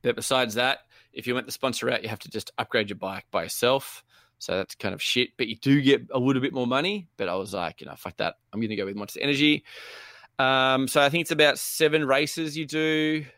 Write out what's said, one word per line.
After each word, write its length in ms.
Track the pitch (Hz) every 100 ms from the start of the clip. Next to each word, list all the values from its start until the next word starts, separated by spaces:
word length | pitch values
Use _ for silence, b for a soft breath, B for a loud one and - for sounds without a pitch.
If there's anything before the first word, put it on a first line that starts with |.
but 140 | 123 117
besides 400 | - 131 123 107
that, 240 | 127 135 _ b b
if 140 | - 117
you 60 | 123
went 100 | 127
the 60 |
sponsor 340 | - 135 117 120
route, 160 | 120
you 60 | 110
have 100 | 110
to 100 | -
just 220 | 107 - -
upgrade 320 | 117 120 104
your 80 | 101
bike 280 | 95 95 -
by 120 | 98
yourself. 600 | 85 - 123 135 - - _ b b _
So 200 | - 92
that's 180 | - -
kind 180 | 104
of 80 | 92
shit, 280 | - 123 123 -
but 100 | 117
you 80 | 113
do 260 | 135 143
get 260 | 135 131 120
a 80 | 135
little 220 | 127 131
bit 120 | 131
more 140 | 135 120
money. 400 | 131 175 208 170 -
But 120 | 95
I 60 | 92
was 180 | 95
like, 260 | 101 82 -
"You 80 | -
know, 80 | -
fuck 220 | - -
that. 180 | 85 - _
I'm 80 | 104
gonna 160 | 110 104
go 100 | 98
with 100 | 101
Monster 240 | 101 -
Energy." 420 | 139 139 151 147 B B B B B B B -
Um, 500 | 131 131 131 131 131
so 120 | 151
I 80 | 139
think 120 | 165
it's 100 | 156
about 260 | 156 151 -
seven 480 | - - 156 156 139
races 520 | 135 147 - 160 151
you 80 | 147
do 600 | 151 160 156 156 156 135